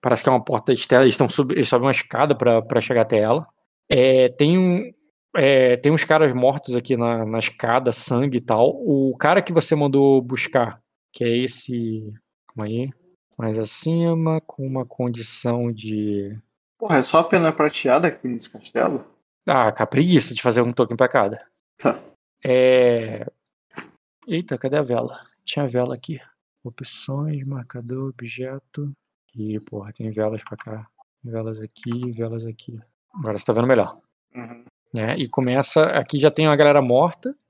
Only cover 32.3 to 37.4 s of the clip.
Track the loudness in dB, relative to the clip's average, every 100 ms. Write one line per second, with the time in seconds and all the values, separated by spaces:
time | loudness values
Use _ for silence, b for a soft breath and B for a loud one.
32.3 | -8 -12 -14 -18 -20 _ _ _ -10 -8
33.3 | -6 -2 0 4 4 2 -6 _ _ _
34.3 | -18 -18 -20 _ _ _ -6 -4 -4 -4
35.3 | -2 0 0 2 2 2 0 -2 2 2
36.3 | 4 2 6 6 6 4 4 4 0 -12
37.3 | -12